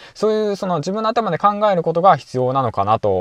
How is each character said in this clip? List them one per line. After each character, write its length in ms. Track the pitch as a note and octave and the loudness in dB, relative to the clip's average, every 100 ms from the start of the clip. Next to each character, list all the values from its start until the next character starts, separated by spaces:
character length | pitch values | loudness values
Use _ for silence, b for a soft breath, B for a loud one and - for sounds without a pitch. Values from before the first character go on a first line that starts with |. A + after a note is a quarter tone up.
| B | B
そ 180 | B G#3+ | B -2
う 20 | |
い 160 | G#3+ G#3+ | 0 -2
う 80 | G3+ | -4
そ 100 | F#3+ | -4
の 120 | E3+ | -4
自 120 | D#3+ | -4
分 140 | G#3 | -4
の 40 | A3 | -2
頭 220 | A#3+ G#3+ | -2 -2
で 80 | D#3 | 0
考 220 | G#3 G#3 G#3+ | 0 2 0
え 60 | F3+ | 2
る 80 | |
こ 80 | E3 | 0
と 100 | E3 | 2
が 140 | F#3+ D3+ | 4 2
必 200 | - B2+ | 0 -2
要 160 | B2+ | 0
な 100 | C3+ | 0
の 100 | B2 | -2
か 120 | G#2 | -2
な 140 | G2 A2+ | 0 0
と 200 | G#2 F#2+ | 0 0